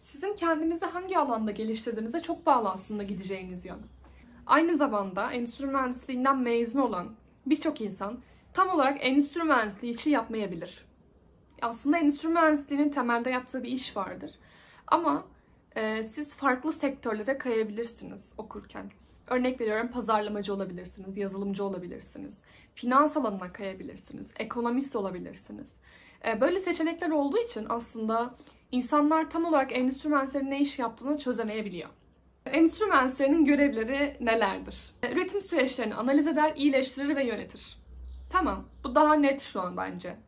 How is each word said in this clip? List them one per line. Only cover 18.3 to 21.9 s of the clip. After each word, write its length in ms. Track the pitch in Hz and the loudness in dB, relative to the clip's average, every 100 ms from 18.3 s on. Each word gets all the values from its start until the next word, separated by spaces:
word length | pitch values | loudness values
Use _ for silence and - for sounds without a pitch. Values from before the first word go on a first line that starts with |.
| - | -14
okurken. 540 | 214 208 - 214 196 - _ - - | -14 -14 -14 -14 -14 -18 _ -20 -2
Örnek 340 | 254 247 254 | 0 0 0
veriyorum, 260 | 220 214 240 | -2 0 -2
pazarlamacı 680 | 247 208 214 208 208 202 | -4 0 0 0 -6 -4
olabilirsiniz, 640 | 196 185 180 180 - 190 208 | -4 -6 -8 -14 -14 -12 -6
yazılımcı 460 | 196 190 202 196 | -4 -4 -4 -2
olabilirsiniz, 800 | 196 185 180 | -4 -4 -8